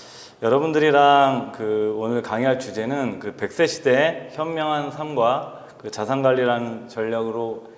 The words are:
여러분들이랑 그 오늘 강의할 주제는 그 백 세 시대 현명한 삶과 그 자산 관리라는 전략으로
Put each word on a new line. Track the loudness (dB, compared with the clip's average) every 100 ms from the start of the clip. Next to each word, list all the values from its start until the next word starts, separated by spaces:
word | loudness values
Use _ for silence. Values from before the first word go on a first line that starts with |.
| -20 -20 -20 -4
여러분들이랑 | 2 2 2 2 4 6 8 8 6 2 -4
그 | -6 -2 0 0 -2
오늘 | -2 -2
강의할 | -2 0 0 0
주제는 | -2 -6 -4 -4 -4 -6
그 | -10 -6
백 | -8
세 | 0 0
시대 | 0 2 4 2 -2 -10
현명한 | -8 -6 -4 -2 -2 -4
삶과 | -8 -6 0 2 0 -4 -14 -20 -16
그 | -12
자산 | -8 -4 0
관리라는 | 2 2 2 0 -4 -10 -12
전략으로 | -6 -4 -2 -4 -4 -6 -8 -14